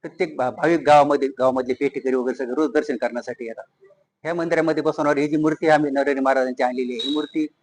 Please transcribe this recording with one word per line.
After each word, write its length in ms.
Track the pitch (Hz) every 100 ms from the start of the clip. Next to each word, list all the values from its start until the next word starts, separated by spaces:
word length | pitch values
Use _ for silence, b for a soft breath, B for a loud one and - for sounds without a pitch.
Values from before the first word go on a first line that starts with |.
प्रत्येक 340 | 160 - 170 151
भा-, 140 | 127
भाविक 300 | - 156 170 139
गावामध्ये, 420 | 147 143 147 135
गावामधले 460 | - 131 127 123
पेठेकरी 400 | 127 143 135 131
वगैरे 200 | 127 127
सगळे 200 | 127 123
रोज 180 | 127 151
दर्शन 240 | 147 151 123
करण्यासाठी 500 | 120 120 120 120 117
येतात. 180 | 113 - _ _ _ _ _
ह्या 120 | 156
मंदिरामध्ये 480 | 170 170 165 160 156
बसवणारी 380 | 151 151 147 143
ही 80 | 147
जी 80 | 151
मूर्ती 320 | 156 156 165
आम्ही 220 | 151 151
नरहरी 300 | 135 139 135
महाराजांची 420 | 135 131 131 127
आणलेली 300 | 127 127 123
आहे, 160 | 120 120
ही 60 |
मूर्ती 320 | 147 147 160 151 _